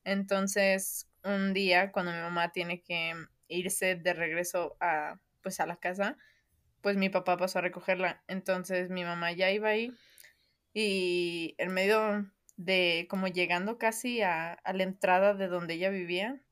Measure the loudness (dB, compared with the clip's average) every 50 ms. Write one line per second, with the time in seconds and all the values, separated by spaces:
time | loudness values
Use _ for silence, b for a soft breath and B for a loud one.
0 | _ -2 -2 -2 0 0 0 0 2 0 2 4 4 4 4 2 0 -4 -8 -10
1 | -10 -14 _ _ -4 -2 0 0 0 0 0 2 4 6 6 6 4 4 0 -2
2 | -2 -2 -4 -4 -4 -4 -2 0 -2 0 -2 -4 -4 -4 -6 -8 -6 _ -4 -4
3 | -4 -4 -6 -8 -12 -16 _ _ _ _ -4 -4 -2 -2 -2 0 0 0 0 0
4 | 0 0 0 0 -2 -2 -2 -2 -2 -2 -2 -2 -2 -2 -4 -2 -2 0 0 0
5 | -2 -6 -10 -12 _ _ _ _ _ -10 -4 -4 -4 -4 -4 -6 -4 -4 -2 0
6 | -2 -2 -2 -6 -14 -20 _ _ _ _ _ _ _ _ _ _ -2 0 2 2
7 | 2 2 2 0 2 2 0 2 0 0 0 0 -2 -2 -4 -4 -2 -2 0 0
8 | 0 -2 -2 -4 _ -8 -8 -6 -2 -2 -2 -2 -2 -2 -2 -2 -2 -2 -4 -4
9 | -4 -4 -4 -2 -2 -2 0 2 2 2 2 2 2 2 2 2 0 -4 -8 b
10 | b b b b b b b b b b b b _ _ _ -2 0 2 2 2
11 | 0 0 0 0 0 -2 -2 -4 -6 -6 -4 -4 -4 -2 0 2 4 4 4 4
12 | 4 2 0 0 -2 -6 -10 _ _ -20 _ -10 -2 0 2 4 4 4 2 0
13 | -2 -2 -4 -2 -2 -2 0 0 0 2 2 0 0 -2 -2 0 0 0 0 0
14 | -4 -4 0 0 0 2 0 0 -4 -6 -8 -8 _ -6 0 0 0 0 0 0
15 | 2 4 6 6 6 4 4 2 -2 -2 -2 -2 -2 -4 -4 -2 -2 -2 -2 -2
16 | -4 -2 -2 -2 -2 -4 -6 -8 -12 _